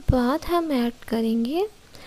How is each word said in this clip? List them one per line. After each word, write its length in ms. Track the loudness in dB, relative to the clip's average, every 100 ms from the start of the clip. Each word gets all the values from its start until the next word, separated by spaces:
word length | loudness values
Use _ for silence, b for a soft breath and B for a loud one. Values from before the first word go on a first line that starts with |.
| 2
बाद 340 | 2 2 0 0
हम 260 | 0 0
ऐड 300 | 0 -2 -4 -4
करेंगे 580 | -2 0 0 0 -2 -4 -6 B B